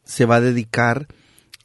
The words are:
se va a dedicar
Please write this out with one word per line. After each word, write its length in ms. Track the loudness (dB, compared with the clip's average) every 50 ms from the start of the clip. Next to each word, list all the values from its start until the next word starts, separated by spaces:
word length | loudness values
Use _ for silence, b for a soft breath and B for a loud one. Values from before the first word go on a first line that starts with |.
| _
se 200 | -8 -4 0 2
va 120 | 2 4 2
a 40 |
dedicar 640 | 2 2 0 -2 -4 -4 -2 0 0 0 0 -2 -6 -12 b b b b b b b b b b _